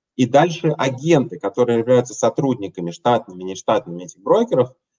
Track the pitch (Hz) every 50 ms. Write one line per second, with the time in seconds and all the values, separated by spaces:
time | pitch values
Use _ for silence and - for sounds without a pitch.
0 | _ _ _ - 131 123 135 143 165 180 165 - - 160 151 - - 135 127 123
1 | 143 170 170 139 117 - 90 - - - - 127 123 120 117 117 110 123 127 120
2 | 120 - - - - 113 - - 139 135 123 120 98 92 - 92 87 85 82 -
3 | _ 123 120 - - - 92 90 92 92 95 - - - 110 - - 87 85 87
4 | 90 82 - 87 98 - 170 214 240 240 185 131 123 127 - _ _ _ _